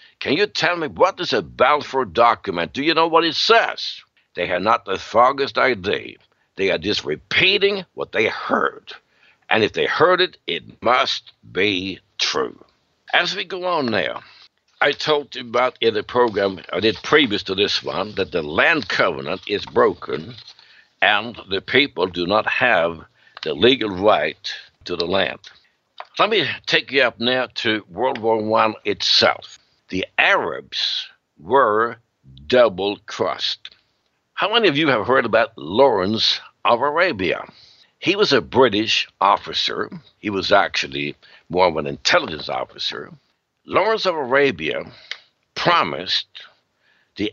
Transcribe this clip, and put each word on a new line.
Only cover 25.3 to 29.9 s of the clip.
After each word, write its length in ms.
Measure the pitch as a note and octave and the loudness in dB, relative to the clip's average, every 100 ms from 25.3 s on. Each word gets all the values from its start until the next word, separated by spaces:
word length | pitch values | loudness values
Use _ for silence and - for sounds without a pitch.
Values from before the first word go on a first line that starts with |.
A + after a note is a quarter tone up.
| - - - _ _ _ - - - | -4 -16 -20 _ _ _ -20 -12 0
Let 100 | G3 | 2
me 200 | A3 B2+ - - | 2 -2 -6 0
take 260 | E3 A#2 | -2 0
you 120 | C3+ | 2
up 160 | B2 G2+ | 2 0
now 280 | A#2+ B2+ A#2+ - | 0 0 -2 -4
to 300 | A#2 A2 F#2+ | -2 -2 -4
World 300 | F2 B2+ B2+ | -4 -2 -2
War 220 | A2 A2+ | 0 0
One 340 | G#2+ A2 A2 G2+ | 2 2 2 -2
itself. 760 | G#2 F#2 - - F#2+ - - - _ _ | -6 -4 0 4 2 0 -8 -20 _ _
The 180 | - | -10